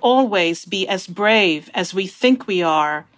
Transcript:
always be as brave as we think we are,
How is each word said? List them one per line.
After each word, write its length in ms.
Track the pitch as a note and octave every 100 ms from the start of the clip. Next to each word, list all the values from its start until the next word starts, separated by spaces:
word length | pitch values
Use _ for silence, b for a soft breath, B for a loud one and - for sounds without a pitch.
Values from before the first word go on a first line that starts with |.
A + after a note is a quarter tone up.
always 600 | A#3+ B3+ B3+ G3+ E3+ E3+
be 240 | F3 G3 F3+
as 180 | F#3+ -
brave 640 | F3 G#3 A3 F#3+ D3+ D3
as 220 | - F3
we 120 | F#3+ F#3+
think 400 | - B3 B3+ -
we 160 | F#3
are, 440 | E3 D#3 D3+ D3+ -